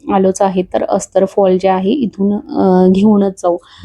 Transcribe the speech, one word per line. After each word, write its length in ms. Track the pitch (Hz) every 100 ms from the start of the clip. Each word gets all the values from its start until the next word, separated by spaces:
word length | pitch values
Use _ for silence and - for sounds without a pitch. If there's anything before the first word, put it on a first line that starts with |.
| -
आलोच 300 | 202 190 190
आहे, 200 | 196 185
तर 220 | 185 220 -
अस्तर 360 | 202 - 190
फॉल 340 | 190 - 196 185
जे 80 | 190
आहे 220 | 185 190
इथून, 420 | 302 220 - 196
अ, 540 | 208 - - 196 185 185
घेऊनच 540 | 190 214 208 196 190
जाऊ, 140 | 180 262 _ -